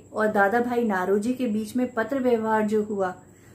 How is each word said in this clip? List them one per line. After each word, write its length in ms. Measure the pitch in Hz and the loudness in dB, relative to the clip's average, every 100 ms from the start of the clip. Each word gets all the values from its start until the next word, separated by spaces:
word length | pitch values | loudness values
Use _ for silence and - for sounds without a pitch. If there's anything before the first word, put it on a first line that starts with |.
| - | -8
और 140 | - 214 | -2 0
दादा 320 | 208 196 240 | 4 4 2
भाई 240 | 240 240 | 0 0
नारोजी 500 | 233 185 180 208 220 | 0 0 0 0 0
के 140 | 254 247 | -2 -2
बीच 280 | 214 214 247 | -2 -4 -2
में 180 | 247 | -2
पत्र 260 | - 226 277 | -2 -2 0
व्यवहार 480 | 247 233 220 220 214 | 2 2 2 0 2
जो 160 | 214 | 0
हुआ, 300 | 208 202 185 180 - - - | 0 -2 -2 -4 -16 -20 -20